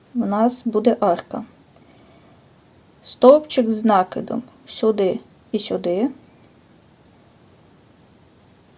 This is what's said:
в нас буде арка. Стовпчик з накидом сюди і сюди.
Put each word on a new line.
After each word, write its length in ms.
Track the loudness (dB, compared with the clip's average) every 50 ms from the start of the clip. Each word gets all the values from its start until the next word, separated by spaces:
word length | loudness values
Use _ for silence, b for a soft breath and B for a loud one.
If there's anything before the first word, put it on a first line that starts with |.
| _ _ _
в 120 | -4 -4
нас 360 | -2 0 0 0 0 0 -2 -8
буде 320 | -4 -2 2 2 2 0 2
арка. 440 | 0 0 0 -2 -4 -12 -12 -12 -12 -14 -20 _ -20 _ _ b b b b b b b b b b b b b b _ _ _ _ _ _ _ _ _ _ _ -16
Стовпчик 680 | -16 -4 4 8 8 8 8 4 -2 -2 -2 0 -2
з 140 | -2 -2 0
накидом 580 | 2 2 2 2 0 -6 -12 -10 -8 -8 -10 -10 -12 -20 -20 _
сюди 540 | -18 -8 -2 -2 -2 0 0 -2 -2 -2 -4 -10 _ _ _ _ _ -8
і 60 | -8
сюди. 520 | -6 -6 -8 -6 -4 -4 -2 -2 -2 -4 -6 -10 -20 -20 _ _ -20 _ _ _ _ _ _ _ _ _ _ _ _ _ _ _ _ _ _ _ _ _ -20 _ _ _ _ _ _ _ _ _ _ _ _ _ _ _ _ _ _ _ _ _ _ _ _